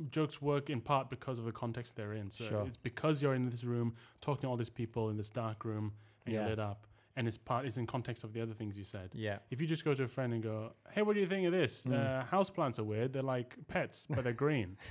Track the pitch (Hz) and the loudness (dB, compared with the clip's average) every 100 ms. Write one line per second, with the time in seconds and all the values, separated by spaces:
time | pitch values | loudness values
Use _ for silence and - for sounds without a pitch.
0 | 147 156 151 - 143 143 143 131 - 139 | -4 0 0 0 2 2 2 -2 2 2
1 | 123 127 - 120 113 107 117 120 117 - | 2 -6 -4 -4 -4 -2 -4 -4 -6 -6
2 | 104 107 101 - 113 107 117 113 120 - | -6 -4 -6 -6 -2 0 0 -2 -6 0
3 | 156 147 143 131 127 117 120 120 117 117 | 2 4 4 4 2 0 0 2 0 -2
4 | - - - 139 131 120 110 - 110 117 | -10 -8 -2 -2 0 0 -2 -4 -4 0
5 | 110 107 107 - 113 107 117 107 107 104 | 0 0 -4 -2 -2 -2 -4 -2 -2 -6
6 | - _ - 107 107 110 104 104 - - | -14 _ -4 0 0 0 -2 -4 -12 -20
7 | _ - 117 104 - 123 135 120 113 127 | _ -2 -2 -2 -2 0 0 -2 -2 -2
8 | 113 113 107 113 113 104 107 101 98 104 | -4 -6 -6 -4 -4 -4 -6 -6 -8 -10
9 | 92 - 107 98 - 127 160 160 151 139 | -8 -4 -2 -2 -4 -2 0 0 2 2
10 | 123 - 127 117 110 107 110 - - - | 2 0 0 0 0 -2 -6 -10 -6 2
11 | 208 208 185 196 175 180 135 - 127 120 | 4 4 4 4 4 4 4 2 0 2
12 | 110 131 123 190 196 - 143 110 107 107 | 2 0 2 4 4 2 0 2 0 2
13 | 123 135 131 127 120 - 160 185 123 - | 2 2 2 0 -2 -8 -4 -2 -2 -4
14 | - 139 123 117 143 143 92 95 - | -2 0 2 4 4 4 2 -4 0